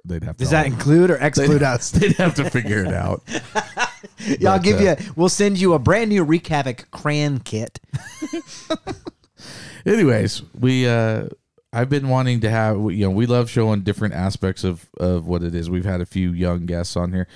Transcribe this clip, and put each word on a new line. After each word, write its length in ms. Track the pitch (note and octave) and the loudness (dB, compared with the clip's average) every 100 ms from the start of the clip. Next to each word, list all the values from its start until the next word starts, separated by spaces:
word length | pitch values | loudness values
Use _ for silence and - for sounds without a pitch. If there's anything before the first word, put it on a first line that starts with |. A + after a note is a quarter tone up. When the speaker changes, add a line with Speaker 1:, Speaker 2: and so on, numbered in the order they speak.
Speaker 1:
they'd 200 | F2 E2 | -10 -8
have 120 | D#2+ - | -8 -4
to 40 | |
Speaker 2:
Does 80 | B2+ | 0
that 160 | D#3 D3 | 2 0
Speaker 1:
all 60 | |
Speaker 2:
include 360 | A#2+ C#3+ D#3+ F3+ | -2 4 4 6
or 80 | D#3 | 4
exclude 300 | D3 C#3+ C#3+ | 0 2 2
Speaker 1:
<laughs> 120 | D3 | 4
they'd, 20 | |
Speaker 2:
us? 280 | C#3 - - | 2 0 0
Speaker 1:
they'd 240 | E3+ G3+ - | 0 2 2
have 180 | F3+ | 2
to 160 | - C3+ | 0 -2
figure 320 | B2 G#2 G#2 | -2 0 -2
it 80 | F#2 | 0
out. 300 | F2+ F#2+ - - | -2 -2 -4 -6
Speaker 2:
<laughs> 1000 | - - G#3+ - - A#3+ - G3+ - G#3+ C#4 | -10 -6 -6 -6 -6 -6 -6 -20 -12 -4 0
Y'all 160 | F#3 F#3+ | 2 4
Speaker 1:
But, 40 | |
Speaker 2:
give 160 | F3+ G3 | 2 4
Speaker 1:
uh, 160 | G3 D#3 | 4 2
Speaker 2:
you, 140 | - | -4
we'll 140 | - F3+ | 0 0
send 280 | - G3+ F#3+ | 2 2 2
you 120 | F#3 | 4
a 40 | D#3 | 4
brand 300 | B2 G3 A3+ | 4 2 2
new 140 | G3+ | 2
Wreak 240 | D3+ E3 - | 4 2 2
Havoc 420 | D3+ C3+ A#2 - | -2 -2 -6 -12
crayon 480 | - D3+ D3 D3 C3+ | -8 -2 0 0 -2
kit. 400 | - G#2+ A2+ - - - - - - | -4 -6 -8 -12 -12 -10 -10 -12 -8
<laughs> 340 | E4 - - - D#4+ - - - - _ _ - - - - | -8 -10 -18 -8 -8 -8 -12 -14 -20 _ _ -20 -18 -18 -8
Speaker 1:
Anyways, 580 | - A3+ D#3 A2 G#2 - - - | 0 4 4 4 0 -4 -12 -2
we, 300 | B2+ C3 B2 | 0 2 2
uh, 400 | A#2 A2+ A2 - - _ _ _ | 2 2 -2 -6 -12 _ _ _
I've 160 | A2+ C3 | -4 0
been 200 | C#3+ C3+ | 0 0
wanting 320 | B2+ B2+ A#2 | 0 2 0
to 100 | G#2+ | 0
have, 260 | A2+ A2 G2+ G#2+ | 2 2 0 0
you 140 | F#2+ G2 | 0 0
know, 40 | |
we 160 | F#2+ A#2+ | 2 2
love 220 | B2 A#2 | 2 0
showing 320 | A#2+ A2 G#2 | 0 0 0
different 320 | F#2+ G2+ G#2+ | -2 -2 -2
aspects 500 | - F#2 - F#2 F#2 | -2 -4 -2 -4 -2
of, 240 | F#2 E2+ - - | -4 -4 -10 -4
of 280 | F2+ F2+ E2 | -2 0 -2
what 140 | F2 | -2
it 120 | E2+ | -2
is. 160 | E2+ E2 | -4 -4
We've 140 | F2+ | -4
had 160 | F#2 F2+ | -2 -4
a 60 | F2 | -4
few 260 | F#2+ F#2 | -2 -2
young 340 | F2 F2 F2 F2 | 0 -2 -2 -4
guests 300 | E2+ F2 F2+ | -4 -4 -4
on 160 | F2 | -2
here, 160 | F2+ F2 | -4 -6